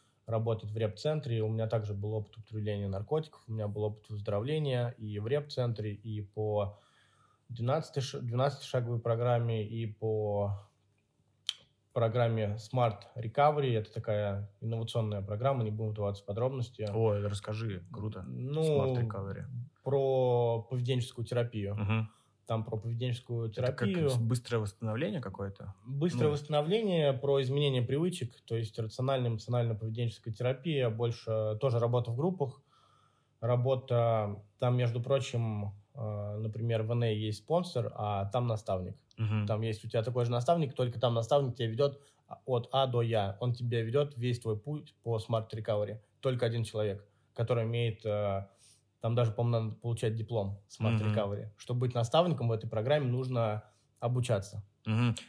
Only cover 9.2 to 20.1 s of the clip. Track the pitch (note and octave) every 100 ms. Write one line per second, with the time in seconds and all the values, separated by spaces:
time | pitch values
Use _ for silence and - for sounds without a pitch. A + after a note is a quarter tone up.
9.2 | A#2+ A#2+ A#2 A2+ G#2+ A#2 A2+ G#2+ A2 G#2+
10.2 | G#2+ G2+ G2+ G2+ - _ _ _ _ _
11.2 | _ _ - - - _ _ - A2+ A#2
12.2 | A#2 A2+ G#2 A2 - B2+ A#2+ G#2+ - -
13.2 | A2+ B2 D3 D3 C3+ A2+ G#2+ - A2 G#2
14.2 | G#2 G2+ G2+ - A2+ A2+ A2 A#2+ G#2+ G2+
15.2 | G2 G#2 C3+ C3 A2 G#2+ A2 G#2+ G2+ G2
16.2 | - G2+ B2+ C3+ A#2+ - G#2+ G#2+ A2 G2+
17.2 | G2+ G2+ - G#2+ A2+ F#2 - - G#2 F#2+
18.2 | - B2 B2+ D3+ D#3+ C#3+ C3 B2 A#2 G2+
19.2 | G2 G2 - A#2+ A#2+ _ - C#3 C3+